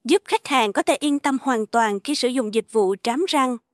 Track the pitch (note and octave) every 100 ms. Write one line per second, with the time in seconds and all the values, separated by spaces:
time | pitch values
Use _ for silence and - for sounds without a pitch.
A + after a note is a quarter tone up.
0 | A#3+ G4 - A4 - C4+ G#3+ - - D4
1 | D4 C#4+ C#4+ C4+ C4+ A#3 G#3+ A#3 A3 G3+
2 | - D4 B3 C4 G#3+ A3 - A3 F#3+ G3
3 | A#3 B3 F#4 D4+ C4 A#3 -